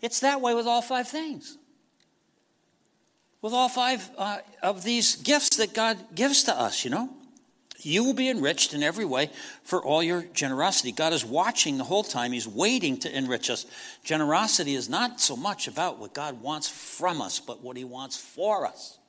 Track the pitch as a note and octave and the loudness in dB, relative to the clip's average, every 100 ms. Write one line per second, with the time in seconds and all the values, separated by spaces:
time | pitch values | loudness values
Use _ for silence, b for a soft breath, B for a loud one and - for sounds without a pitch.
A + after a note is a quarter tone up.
0 | A#3 - C4+ C#4 B3 A#3 A#3 A#3+ A#3 B3+ | -2 2 2 2 2 2 4 2 2 -2
1 | B3 D4+ D#4+ A3 - - _ _ _ _ | -2 -4 -6 -8 -12 -20 _ _ _ _
2 | _ _ _ _ _ _ _ _ _ _ | _ _ _ _ _ _ _ _ _ _
3 | _ _ _ _ G#3+ B3 B3+ B3 B3 B3+ | _ _ _ _ -2 2 2 2 2 0
4 | F#3 - G3 G3+ - - F3+ F#3+ F#3 A#3+ | -4 -6 -4 -4 -10 -2 -2 0 2 4
5 | - - - D4 C#4+ - G#3+ - A3+ A3+ | 4 2 4 4 4 2 2 2 0 0
6 | - E3 C4 C#4 - D#3 A2+ - B2 D3+ | -6 0 4 4 4 2 2 0 -2 -2
7 | B3+ - - - _ _ _ - D3+ E3+ | -2 -8 -20 -20 _ _ _ -14 0 4
8 | B3 A#3+ C4 A#3+ C#3 E3+ - D3 D3 F3+ | 4 2 0 2 2 2 0 2 0 0
9 | G3+ B2+ D3 B B B - F#3 - D#3 | 0 0 0 B B B -2 -2 2 2
10 | E3 F3 E3+ - C#3 C3 E3+ F#3+ B2 A2+ | 4 0 -2 -2 -2 2 2 2 -2 0
11 | D#3 D#3+ A2+ C#3 G3 A3+ D#3+ C3+ B2+ F#3+ | 0 2 0 2 2 2 0 0 0 0
12 | G#3 C3 A#2+ B2 A2+ G#2+ G3 B3+ F3 B2+ | 0 -2 -2 -4 -6 0 2 2 0 -2
13 | D#3 C#3+ C3 B2 - A#2+ - B B B | -4 -4 -2 -2 -2 -4 -6 B B B
14 | - D#3 D3 D#3+ A3 - D3+ C3+ A#2+ D#3+ | -4 0 2 2 4 2 2 -2 -2 -2
15 | A#3+ A#3+ - B2 F3+ G3 - B2 F3 C3+ | -2 0 0 0 -4 -4 -6 -2 -4 -4
16 | G#2 - D3 B2+ A#2+ D#3 - - - - | -12 -8 -8 -8 -8 -6 -6 -6 -8 -2
17 | F3+ D#3+ G2 - - A#2+ B2 B2+ B2+ B2 | -2 0 -4 -6 -8 -12 -10 -10 -10 -12
18 | C3+ - - - G3 G#3 C3 - - - | -10 -10 -10 -2 0 2 0 -6 -18 -18